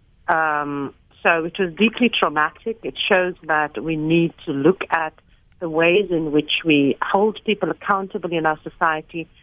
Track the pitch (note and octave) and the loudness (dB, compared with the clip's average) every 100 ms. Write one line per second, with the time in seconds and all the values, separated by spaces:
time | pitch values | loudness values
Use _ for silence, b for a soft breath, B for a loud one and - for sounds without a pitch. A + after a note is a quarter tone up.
0 | _ _ - E3 D#3+ D3+ D3 C#3+ C#3 - | _ _ -2 0 0 -2 -4 -6 -8 -12
1 | _ _ G3+ E3+ D#3+ - F#3 D#3+ A3 - | _ _ 0 0 -2 -4 -4 0 0 2
2 | A#3+ - F3 D3+ D3+ - - A3+ - - | 0 2 0 0 -2 -4 -10 -10 -10 -6
3 | - F#3+ F3+ F3+ D#3 D#3 D3+ D3+ D3 D#3+ | 0 0 0 -4 -4 -2 -2 -4 -4 -2
4 | D#3 E3+ E3+ - - C#3 C#3+ F#3+ - E3 | 2 2 2 -2 -6 0 2 2 0 -4
5 | D#3 - _ _ _ - E3+ D#3 E3 F3+ | -4 -10 _ _ _ -10 -4 2 4 4
6 | F#3+ E3+ D#3+ D3 D3 - E3 D3 C#3 - | 2 0 0 0 0 -2 2 4 4 0
7 | - G3 G#3+ G#3 - G3+ E3 E3+ - G3+ | 0 2 2 0 -4 -2 -2 -4 -2 -2
8 | F#3+ G#3 F3 E3 D#3 D#3 - - E3 D#3 | -2 -6 -4 -2 0 -2 -6 -4 -2 -2
9 | D#3 E3+ D#3+ _ | -6 -12 -12 _